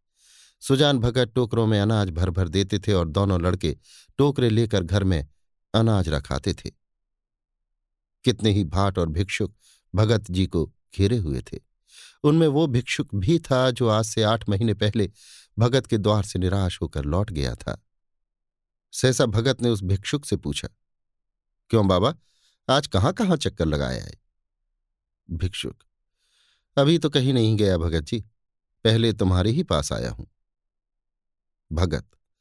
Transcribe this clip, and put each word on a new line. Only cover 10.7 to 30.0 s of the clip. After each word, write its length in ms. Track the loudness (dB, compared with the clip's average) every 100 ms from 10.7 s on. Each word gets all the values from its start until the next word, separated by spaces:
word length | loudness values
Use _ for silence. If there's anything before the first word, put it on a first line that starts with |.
| -6 _ -2
घेरे 200 | 0 0
हुए 260 | -2 -6
थे। 180 | -8 -14 -16 _ _ -20 -20 _
उनमें 240 | 2 4 4
वो 180 | 2 0
भिक्षुक 480 | 0 -2 -6 -6
भी 240 | -4 0 0
था 320 | 0 2 2
जो 180 | 2 2
आज 160 | 2
से 180 | 0 0
आठ 260 | 0 0 0
महीने 260 | -2 0
पहले 360 | 0 0 0 -4 -6 -20 -20 -14 0
भगत 280 | 2 2 0
के 120 | 0
द्वार 240 | 2 0
से 160 | 0 -2
निराश 420 | -2 0 -2 -4
होकर 240 | -6 -6
लौट 260 | -4 -2 -2
गया 240 | -4 -4
था। 280 | -4 -8 -10 _ _ _ _ _ _ _ _ _ _ _
सहसा 340 | 0 0 2 0
भगत 360 | 2 0 0
ने 60 | 0
उस 140 | -2
भिक्षुक 420 | -2 -4 -2 -6
से 120 | -4 -6
पूछा, 320 | -4 -8 -10 -16 _ _ _ _ _ _ _ _ _
"क्यों 180 | 2 4
बाबा, 260 | 4 2 -2 _ _ _ _ 0
आज 160 | 0 0
कहां 260 | 0 0
कहां 240 | 0 0 0
चक्कर 300 | -2 -2 -2
लगाया 380 | -2 -4 -6
है?" 100 | -10 -18 _ _ _ _ _ _ _ _ _ _ -14
भिक्षुक, 460 | -6 -6 -6 -10 -12 _ _ _ _ _ _ _ _ _ 0
"अभी 220 | 2 2
तो 120 | 2
कहीं 220 | 0 2
नहीं 240 | 2 2 2
गया 220 | 2 2
भगत 220 | 0 -2
जी, 200 | -4 -8 -10 _ _ _ _ _
पहले 280 | 0 2 2
तुम्हारे 380 | 2 2 2 2
ही 120 | 0
पास 300 | 0 -2 -2
आया 180 | -6